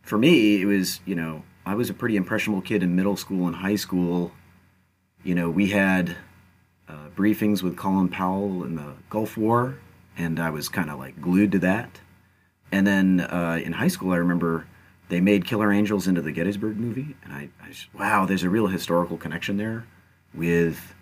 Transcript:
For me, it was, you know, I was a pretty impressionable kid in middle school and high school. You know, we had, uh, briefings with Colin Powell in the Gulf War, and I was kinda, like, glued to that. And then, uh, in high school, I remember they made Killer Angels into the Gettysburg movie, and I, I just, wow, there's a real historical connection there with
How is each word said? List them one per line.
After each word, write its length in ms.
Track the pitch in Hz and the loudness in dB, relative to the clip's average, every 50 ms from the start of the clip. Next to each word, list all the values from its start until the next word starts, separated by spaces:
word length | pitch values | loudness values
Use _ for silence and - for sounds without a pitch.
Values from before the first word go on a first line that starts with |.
For 160 | _ - - | _ -2 0
me, 460 | 104 113 156 175 143 110 107 104 101 90 | 4 6 6 6 6 6 6 4 4 4
it 20 | |
was, 360 | 101 101 98 92 90 - - - | 2 2 2 2 0 -4 -8 -6
you 100 | - 95 | -6 -4
know, 280 | 85 82 80 78 78 - - _ _ _ | -4 -4 -6 -8 -10 -14 -18 _ _ _
I 80 | - 98 | -6 -4
was 160 | 107 123 98 | -2 -2 -4
a 40 | 98 | -4
pretty 220 | - 123 120 110 | -4 -4 -2 0
impressionable 460 | 101 92 - 110 107 - - 107 95 95 | 0 0 0 -2 -2 -2 -2 -2 -2 -2
kid 200 | - 117 104 90 | -2 -2 0 2
in 140 | 90 87 | 2 2
middle 220 | 92 95 101 101 90 | 2 2 0 0 -2
school 280 | - - 98 95 90 | -4 -6 -2 -2 -2
and 100 | 87 82 | -2 -2
high 200 | 82 92 95 104 | -2 -2 0 0
school. 560 | 101 - - - 90 90 87 87 87 87 87 - - - - _ - _ _ _ _ _ _ _ _ _ _ _ _ - | 0 -2 -2 0 0 0 2 0 0 -2 -2 -6 -14 -20 -20 _ -20 _ _ _ _ _ _ _ _ _ _ _ _ -4
You 120 | 92 90 | -2 -2
know, 160 | 87 85 85 | 0 0 0
we 160 | 80 85 101 | 2 2 2
had, 500 | 95 101 101 98 95 92 92 90 82 85 - - - - - _ _ _ _ _ _ _ _ _ - | 2 2 2 2 4 2 2 0 0 -4 -8 -14 -20 -20 -20 _ _ _ _ _ _ _ _ _ -18
uh, 220 | 80 73 76 73 - | -18 -16 -16 -16 -4
briefings 480 | - 98 107 107 - 110 104 104 98 95 | 0 2 2 2 2 2 0 0 2 0
with 140 | 90 - | -4 -4
Colin 320 | - - 98 95 95 95 90 | -4 -2 0 2 2 2 2
Powell 560 | 90 95 95 90 92 98 101 101 95 90 85 | 0 -2 -2 -2 -2 -2 -2 -2 -4 -6 -6
in 120 | 64 82 | -6 -6
the 180 | 80 73 73 67 - - - | -8 -8 -10 -14 -18 -18 -6
Gulf 260 | - 107 110 110 - | -4 -4 -4 -4 -4
War, 400 | - 110 110 117 117 123 131 135 - - - - - - _ - | -2 0 2 4 2 2 0 -4 -10 -16 -20 -20 -20 -20 _ -10
and 240 | - 85 82 82 78 | -8 -4 -4 -2 -2
I 80 | 82 82 | -2 -4
was 220 | 78 76 73 - | -4 -4 -8 -6
kinda, 260 | - - 87 76 73 | -4 -4 -4 -4 -6
like, 240 | 67 67 67 67 - | -10 -12 -14 -14 -8
glued 320 | 73 87 90 95 104 104 92 | -2 2 4 4 4 4 4
to 60 | 98 | 2
that. 420 | 85 90 95 110 123 - - - - _ - _ _ _ _ _ _ _ _ _ _ - - | 2 2 0 0 -2 -8 -14 -20 -20 _ -20 _ _ _ _ _ _ _ _ _ _ -2 0
And 140 | 98 98 | 2 4
then, 340 | 101 101 95 95 95 92 90 | 4 4 4 4 4 4 4
uh, 400 | 85 - - 87 87 85 82 82 - | 2 0 -2 -2 -2 0 -2 -2 -4
in 120 | - 82 | -4 -4
high 140 | 82 113 170 | 0 0 0
school, 240 | 180 - 92 92 92 | 0 0 -2 0 0
I 40 | |
remember 480 | 87 85 87 87 85 82 85 82 82 80 - - - - - _ _ _ - | 2 2 2 2 2 0 0 0 -2 -4 -8 -20 -20 -20 -20 _ _ _ -4
they 100 | 85 87 | -2 2
made 240 | 90 98 104 101 87 | 4 4 4 4 2
Killer 260 | - 120 107 107 104 | 0 -2 0 2 2
Angels 380 | 101 101 104 101 107 101 87 95 | 2 2 2 2 0 0 2 2
into 140 | 92 85 73 | 0 0 0
the 100 | 78 73 | -2 -4
Gettysburg 460 | 82 82 95 101 101 107 107 107 107 | -2 -2 -2 -2 -2 -4 -6 -4 -4
movie, 360 | 117 120 107 123 139 151 143 - - | -6 -6 -6 -6 -8 -10 -12 -16 -16
and 120 | - - | -16 -14
I, 160 | 69 - - _ _ - | -14 -14 -14 _ _ -20
I 60 | - | -20
just, 240 | - - - - - | -18 -18 -20 -18 -12
wow, 320 | - 98 - 110 104 98 | -6 -4 0 2 2 2
there's 180 | 92 98 92 87 | 2 2 2 2
a 60 | 90 | 2
real 200 | 90 113 110 98 | 2 2 2 2
historical 500 | 95 85 - - 85 87 87 85 85 82 | 0 -2 -2 0 0 0 2 0 -4 -8
connection 400 | - 80 76 85 - - 98 101 | -8 -8 -8 -6 -6 -4 -4 -4
there 260 | 104 110 113 113 117 - _ _ _ _ _ _ _ _ _ | -4 -4 -6 -8 -10 -14 _ _ _ _ _ _ _ _ _
with 640 | 82 82 85 85 85 85 82 80 - - - - - | -4 0 2 2 4 2 2 0 -4 -12 -20 -20 -20